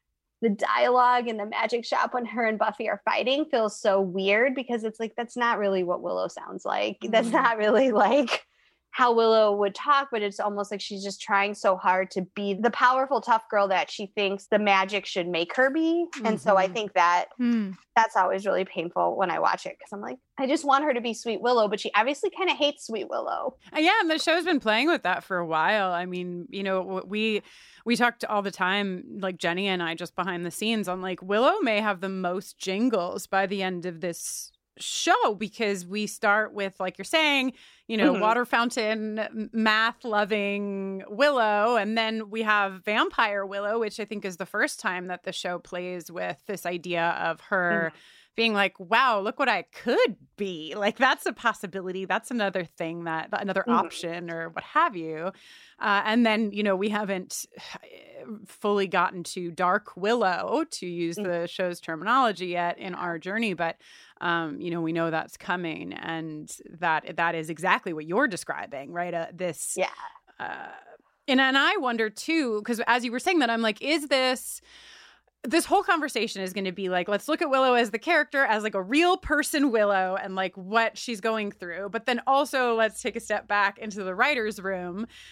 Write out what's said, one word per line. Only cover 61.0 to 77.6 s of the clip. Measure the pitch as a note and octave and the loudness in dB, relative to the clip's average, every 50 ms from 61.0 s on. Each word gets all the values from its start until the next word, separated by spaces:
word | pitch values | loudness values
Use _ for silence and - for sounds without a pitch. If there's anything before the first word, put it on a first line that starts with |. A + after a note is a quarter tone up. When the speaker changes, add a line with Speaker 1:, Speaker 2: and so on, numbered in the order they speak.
| E3+ E3 E3+ | -4 -4 -4
Speaker 1:
Mm-hmm. | G#3 G#3 F#3 | -4 -4 -4
Speaker 2:
the | F3 E3+ E3+ | -2 -2 -4
show's | F3 - - F#3 F3+ F3+ - | -6 -4 -4 -4 -4 -4 -8
terminology, | - - E3 D#3 F3+ G#3+ B3 C4+ B3+ A3+ G3 E3 F#3 | -8 -8 -8 -6 -2 0 2 4 2 2 0 -2 -6
yet | F3+ F3 F3 F3 F3 F3 | -4 -2 -2 0 -2 -2
in | - - F#3+ F3+ | -4 -8 -10 -8
our | - F3+ F3 E3+ D#3+ | -6 -6 -6 -6 -6
journey, | - F#3 G3+ A3+ A#3 G#3+ F3+ | -6 -6 -4 -2 -2 -2 -2
but, | D#3 E3+ E3 - - _ - - - - - _ _ | -2 -2 -4 -4 -8 _ -20 -20 -20 -20 -20 _ _
um, | - E3+ E3+ E3+ E3 D#3 C#3+ C#3 | -2 0 0 0 -2 -4 -6 -6
you | D#3+ F3 | -6 -6
know, | E3+ E3+ | -4 -2
we | E3 D#3+ | -2 -2
know | E3+ E3 E3 E3 | 0 0 0 0
that's | D#3+ D#3+ - - - | 0 -2 -4 -6 -12
coming, | - - - F3+ F3+ F3 E3 D#3 E3+ E3+ - G2 | -14 -6 -4 -4 -4 -4 -6 -6 -8 -10 -10 -10
and | - - E3 E3 E3 E3 D#3+ D#3 D3+ D#3 - - - - - - D#3+ | -10 -8 -8 -6 -6 -8 -8 -10 -12 -12 -14 -16 -18 -18 -20 -10 -2
that, | F3 E3 D#3 D3+ - - E3 | 0 0 0 0 -2 -4 -4
that | E3+ E3+ E3+ E3+ | -2 0 0 0
is | E3 D#3 D#3 | -2 -4 -6
exactly | E3 D3+ E3+ F#3 G3 B3 - F#3+ E3 | -8 -4 2 2 2 2 0 -4 -6
what | D#3 D3+ | -6 -6
you're | D#3+ F3 A3+ D4 | -2 0 0 0
describing, | C4 F#3 D#3+ - - C#3 - - - - C3 C#3 - | 0 -2 -6 -6 -8 -8 -8 -8 -10 -10 -12 -12 -8
right? | E3+ F3 F3 F3+ E3+ | -6 -6 -6 -4 -4
Uh, | E3+ E3 - F3 | -6 -6 -8 -8
this, | E3 F3+ F3 D#3 - - - - | -6 -6 -6 -6 -6 -8 -8 -4
Speaker 1:
Yeah. | G3 F3+ - - - - - - - _ _ _ - | -4 -4 -4 -4 -10 -16 -16 -18 -20 _ _ _ -12
Speaker 2:
uh, | - - - - - - - - - - - - _ _ _ _ _ | -10 -8 -8 -8 -10 -10 -12 -16 -18 -20 -20 -20 _ _ _ _ _
and, | - C4 C4 | 0 2 4
and | C4+ C4 C4 | 4 4 4
I | C#4 C#4+ E4+ G#4 | 4 2 2 2
wonder | G4+ C#4 B3 A#3 A3+ A3+ A3 | 0 -2 -2 0 0 -2 -2
too, | G#3+ - - - D#4+ E4 C#4 A#3+ G#3+ G#3 G#3 | -4 -6 -4 -2 0 0 0 0 -2 -4 -2
'cause | - A#3+ G#3 - | -4 -4 -2 0
as | - - B3 A#3 | 0 2 2 0
you | B3 | -2
were | A3 B3+ | -4 -2
saying | - F4+ F#4+ E4 | 0 0 2 2
that, | C4 A#3 | 2 2
I'm | A#3 A3+ | 0 0
like, | A3+ A3 G#3+ - | 0 0 -2 -2
is | - C#4 D#4 E4+ D4 | -2 0 0 0 0
this, | C#4 C#4+ C4 C4 B3+ C4 B3 - - - - - - - - - - - - - - - _ _ _ _ _ - | 0 2 2 2 2 0 -2 -6 -10 -14 -14 -16 -20 -20 -20 -20 -20 -20 -20 -20 -20 -20 _ _ _ _ _ -6
this | A#3+ B3+ E4+ C4 | 0 2 2 4
whole | - D#4+ G4+ F#4 | 4 2 2 4
conversation | - F4+ D#4+ D4+ C#4 - A3+ A3 A3 - G3 | 4 2 2 2 -2 -2 -2 -2 -2 -4 -6
is | F#3+ F#3 F#3 | -6 -6 -4
gonna | G#3 F#3+ F#3 | -4 -4 -4
be | F3+ G3+ F#3+ F3+ | -4 -4 -4 0
like, | F#3 F3+ F3+ | 0 0 0
let's | G#3 G#3 G3+ - | 0 -2 -2 0
look | - D#4 - | -2 0 0
at | F4 C#4+ | 2 2
Willow | C4 C4 | 4 4